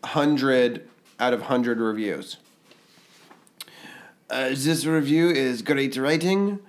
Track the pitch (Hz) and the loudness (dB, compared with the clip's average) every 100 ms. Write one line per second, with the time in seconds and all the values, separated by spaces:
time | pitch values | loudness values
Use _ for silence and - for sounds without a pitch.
0 | - 156 147 147 135 127 123 120 - _ | -4 0 2 2 2 4 2 0 -14 _
1 | _ _ 123 123 120 127 120 113 113 107 | _ _ 0 0 0 0 0 0 -2 -2
2 | 107 - 95 - _ _ _ - _ _ | -4 -6 -10 -18 _ _ _ -20 _ _
3 | _ - - - _ _ - - - - | _ -20 -20 -20 _ _ -20 -20 -20 -20
4 | - _ _ 123 131 135 139 156 147 160 | -20 _ _ -4 -2 0 0 0 0 0
5 | 143 156 170 151 131 120 110 139 139 131 | 2 2 4 2 0 -2 -2 0 0 -2
6 | 135 160 175 196 202 202 | 0 0 2 0 0 -4